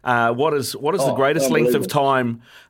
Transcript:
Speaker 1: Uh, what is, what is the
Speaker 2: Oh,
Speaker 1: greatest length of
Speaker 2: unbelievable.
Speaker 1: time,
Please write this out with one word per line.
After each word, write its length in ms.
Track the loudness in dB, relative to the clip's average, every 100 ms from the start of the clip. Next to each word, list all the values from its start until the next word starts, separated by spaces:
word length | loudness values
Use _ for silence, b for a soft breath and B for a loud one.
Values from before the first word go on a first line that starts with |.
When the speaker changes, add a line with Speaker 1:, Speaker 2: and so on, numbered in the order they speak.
Speaker 1:
Uh, 300 | 0 0 2
what 180 | 0 0
is, 240 | 0 -4 -4
what 180 | -4
is 60 | 0
the 120 | 0
Speaker 2:
Oh, 40 | 2
Speaker 1:
greatest 340 | 0 2 0
length 180 | 2 2
of 160 | 0
Speaker 2:
unbelievable. 180 | 0 0
Speaker 1:
time, 400 | 0 0 0 -6 B B B